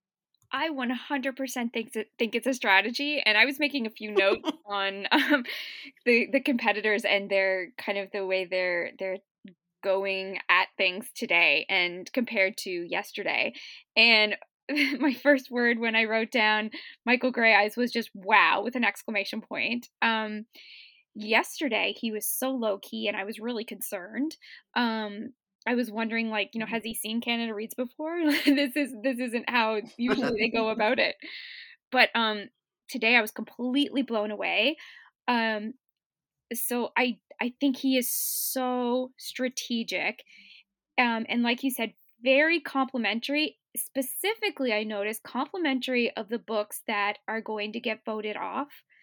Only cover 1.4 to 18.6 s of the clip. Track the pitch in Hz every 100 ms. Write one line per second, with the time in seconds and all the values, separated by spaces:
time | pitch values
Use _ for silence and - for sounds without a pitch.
1.4 | 269 254 233 240 220 220 214 - 226 233
2.4 | 269 254 226 190 208 233 285 294 - 208
3.4 | 254 285 294 285 220 - 214 202 196 220
4.4 | 311 - 208 202 196 196 196 - 269 294
5.4 | 240 - - - 277 _ 247 233 - 262
6.4 | 285 240 226 208 214 202 - 202 196 196
7.4 | 190 190 175 - - 202 190 208 190 190
8.4 | 180 185 180 175 151 - 190 190 _ _
9.4 | 190 175 _ _ 196 190 196 190 190 196
10.4 | - 180 185 - 185 180 - - 233 175
11.4 | 165 147 - 190 175 180 175 - 233 226
12.4 | 190 - 202 175 170 170 208 - 180 135
13.4 | 127 - - - _ - 233 220 214 -
14.4 | - _ - 294 277 277 285 240 285 277
15.4 | 262 240 240 233 226 226 220 220 220 247
16.4 | 214 214 214 311 - - 233 247 262 247
17.4 | 226 208 208 233 240 233 220 196 185 214
18.4 | 165 190